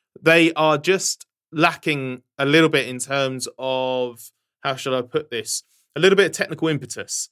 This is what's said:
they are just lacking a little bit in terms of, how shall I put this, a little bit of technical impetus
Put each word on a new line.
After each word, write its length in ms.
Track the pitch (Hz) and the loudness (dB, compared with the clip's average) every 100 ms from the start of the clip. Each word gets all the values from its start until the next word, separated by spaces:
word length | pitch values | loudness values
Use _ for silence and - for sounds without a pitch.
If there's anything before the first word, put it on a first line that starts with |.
| _ - | _ -4
they 300 | 156 170 165 | 4 4 4
are 260 | 151 156 147 | 2 2 2
just 480 | 170 190 - - - _ _ | 0 0 -2 -6 -12 _ _
lacking 720 | 156 170 156 165 143 131 127 _ - | 0 0 2 -4 -4 -4 -10 _ -4
a 80 | 139 | 4
little 220 | 160 156 | 6 6
bit 200 | 151 120 | 2 -2
in 100 | 127 | -8
terms 500 | 131 139 135 131 - - | -4 -2 -2 -4 -10 -8
of, 720 | 131 131 127 127 123 117 - _ _ _ | -4 -2 -2 -2 -4 -8 -20 _ _ _
how 140 | 139 131 | -6 -4
shall 180 | 139 | -2
I 80 | 131 | -2
put 280 | 120 156 151 | -2 -6 -4
this, 320 | 117 104 - _ _ _ 151 | -10 -6 -10 _ _ _ 2
a 40 | |
little 160 | 185 196 | 4 4
bit 100 | 175 | 2
of 60 | |
technical 360 | - - 156 160 | 0 -8 -2 -2
impetus 640 | 147 - 110 - - - | -2 -6 -14 -10 -10 -10